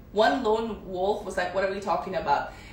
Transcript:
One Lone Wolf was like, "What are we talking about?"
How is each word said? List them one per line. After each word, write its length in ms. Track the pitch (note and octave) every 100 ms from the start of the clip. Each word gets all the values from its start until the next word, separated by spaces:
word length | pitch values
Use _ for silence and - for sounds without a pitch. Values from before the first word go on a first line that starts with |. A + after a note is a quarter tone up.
| -
One 320 | G3 A3+ C#4
Lone 380 | G#3+ A3+ A3+ G3 F3
Wolf 380 | F3+ G3 G#3+
was 140 | F#3+ F#3
like, 180 | F3+ F#3+
"What 80 |
are 80 | F#3+
we 80 | G3+
talking 360 | G3+ E3+ F#3 E3+
about?" 360 | D#3 D#3 - - -